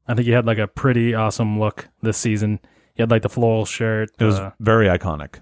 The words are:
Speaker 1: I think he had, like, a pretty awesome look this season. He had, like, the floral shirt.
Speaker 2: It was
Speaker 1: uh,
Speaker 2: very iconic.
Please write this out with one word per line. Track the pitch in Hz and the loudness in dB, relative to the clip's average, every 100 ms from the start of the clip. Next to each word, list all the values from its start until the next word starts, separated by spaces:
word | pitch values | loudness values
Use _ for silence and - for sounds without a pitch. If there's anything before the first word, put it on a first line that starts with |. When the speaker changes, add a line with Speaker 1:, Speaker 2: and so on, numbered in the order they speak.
| - | -6
Speaker 1:
I | 117 | -2
think | 120 | 2
he | |
had, | 120 113 | 2 2
like, | 110 | -2
a | 104 | -4
pretty | - 135 120 117 | -2 0 2 2
awesome | 110 110 - 110 107 | 0 -2 -2 -2 0
look | 107 - - _ | -2 -4 -12 _
this | 110 101 | -4 -2
season. | 120 107 107 104 - _ _ - | 0 0 -2 -4 -8 _ _ -4
He | |
had, | 113 | 0
like, | 113 | 0
the | 104 | 0
floral | - 117 110 107 | 0 0 0 -2
shirt. | - 113 110 110 - | -4 -2 -2 -4 0
Speaker 2:
It | 110 | 0
was | 98 | 0
Speaker 1:
uh, | 98 - | -4 -4
Speaker 2:
very | 110 113 101 | 2 4 4
iconic. | 90 92 76 73 - | 2 -2 -8 -10 -16